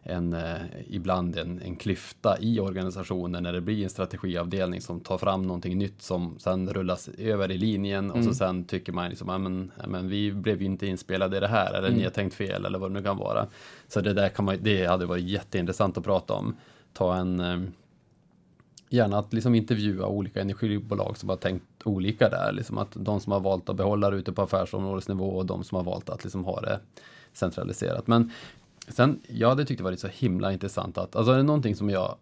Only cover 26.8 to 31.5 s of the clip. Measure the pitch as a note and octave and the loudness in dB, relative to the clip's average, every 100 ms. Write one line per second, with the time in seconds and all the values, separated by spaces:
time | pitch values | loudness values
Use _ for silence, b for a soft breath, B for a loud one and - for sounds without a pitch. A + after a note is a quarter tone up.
26.8 | - B B B B - F#2 F2 F2+ - | -6 B B B B -2 -2 -2 -6 -4
27.8 | F#2+ E2+ - A#2 A#2 B B B B _ | -2 -2 4 4 4 B B B B _
28.8 | - - C3 - - A#2 A2+ C3 D3 C3 | -10 4 4 4 -6 2 4 4 0 -2
29.8 | F#2 F2+ G2 - A#2+ F#2 G2 F#2+ G2 - | -2 -4 -8 0 0 2 0 -2 -2 -4
30.8 | F#2 F2+ F#2+ - A2 C3 C#3+ | -4 -4 -4 2 6 6 6